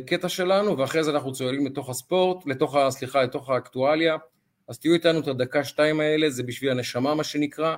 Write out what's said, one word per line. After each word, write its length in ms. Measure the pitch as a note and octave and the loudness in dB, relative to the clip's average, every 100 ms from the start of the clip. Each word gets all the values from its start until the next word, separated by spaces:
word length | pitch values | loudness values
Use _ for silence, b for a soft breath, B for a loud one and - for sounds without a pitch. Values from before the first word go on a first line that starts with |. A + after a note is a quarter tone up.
| C3 | -2
קטע 220 | F3 F3 | -2 -2
שלנו, 480 | - F3+ F#3+ G#3 D#3+ | -2 2 2 2 0
ואחרי 260 | E3+ D#3+ | 0 0
זה 80 | D#3 | 0
אנחנו 200 | D3 C3+ | 0 -2
צוללים 340 | B2+ B2+ C#3 C#3 | -4 -4 -2 -2
לתוך 240 | C3+ B2+ | -4 -8
הספורט, 560 | B2+ - F3+ F#3 F3+ C#3+ | -8 -2 2 2 0 -4
לתוך 300 | C3 D3 C#3 | -2 0 2
ה-, 160 | C3+ | 2
סליחה, 320 | C3 B2+ C#3 | 0 -2 0
לתוך 260 | C3 C#3+ B2+ | 0 -2 -2
האקטואליה, 680 | B2+ - B2+ C3+ D#3 E3 D#3+ - _ _ _ - | -2 -2 -2 2 2 2 0 -6 _ _ _ -16
אז 120 | A#2 | -4
תהיו 140 | D3+ | 2
איתנו 260 | E3+ E3+ E3 | 4 4 2
את 80 | C#3+ | 0
הדקה 360 | B2 B2+ D3 | -2 -2 -2
שתיים 360 | C3 - D3+ D#3 | -2 2 2 2
האלה, 300 | D3+ D#3 D#3 | 2 2 0
זה 140 | B2+ | -2
בשביל 260 | B2 A#2 C3+ | -6 -4 -2
הנשמה 440 | B2+ A#2 B2 C3+ D3+ | -2 -2 -2 0 0
מה 80 | |
שנקרא 520 | D3+ D3 D3 D3 D#3+ | -2 -2 -4 -2 -4